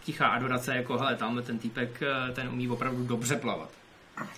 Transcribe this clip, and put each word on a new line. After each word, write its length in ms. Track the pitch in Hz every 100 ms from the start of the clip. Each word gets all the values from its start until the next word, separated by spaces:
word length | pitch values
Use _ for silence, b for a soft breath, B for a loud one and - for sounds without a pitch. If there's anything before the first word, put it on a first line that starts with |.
tichá 220 | - 147 131
adorace, 500 | 120 127 127 135 127
jako: 220 | - 123
„Hele, 180 | 135 117
tamhle 260 | 113 120
ten 160 | 120 113
týpek, 440 | - 120 120 120
eh, 300 | 143 135 127
ten 160 | 123 127
umí 200 | 123 123
opravdu 360 | 120 127 127
dobře 320 | 123 117 120 143
plavat.“ 320 | 120 95 80 - - - - - -